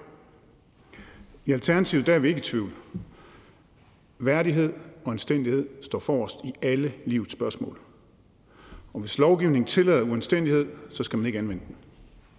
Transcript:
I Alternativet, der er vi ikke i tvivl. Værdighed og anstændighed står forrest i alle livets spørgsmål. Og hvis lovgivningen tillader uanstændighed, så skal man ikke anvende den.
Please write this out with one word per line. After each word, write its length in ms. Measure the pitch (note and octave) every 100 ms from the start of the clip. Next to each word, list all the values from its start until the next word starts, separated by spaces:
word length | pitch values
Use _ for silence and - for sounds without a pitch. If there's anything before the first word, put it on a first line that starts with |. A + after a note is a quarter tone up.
| - - - - - - _ _ - - - - - - -
I 60 |
Alternativet, 560 | C3+ - E3+ F#3+ D#3 B2
der 60 |
er 60 | E3+
vi 80 | C#3
ikke 120 | D#3+
i 20 |
tvivl. 280 | - A#2+ G2 - - - - - - - - - _ _ _ _ _ -
Værdighed 540 | B2 D3+ E3+ D#3 D#3 - - -
og 80 | -
anstændighed 560 | A2+ - D3 B2 C3+ C#3+ -
står 180 | - G#2
forrest 400 | - C#3 G#2 -
i 100 | C3 -
alle 320 | C3+ C3 C#3+ A#2 -
livets 260 | A#2+ G2+
spørgsmål. 460 | - A2+ - - - - - - _ _ _ _ - - - -
Og 80 | -
hvis 180 | G#2 -
lovgivningen 460 | D3 F3+ F3 C#3 A2+
tillader 360 | - F3+ D#3
uanstændighed, 640 | A#2 A#2 - E3+ D#3+ D3 C#3+ - -
så 140 | -
skal 160 | B2+ A#2
man 60 | A2+
ikke 140 | G#2+
anvende 240 | G#2+ F#2 -
den. 80 | - - - - - -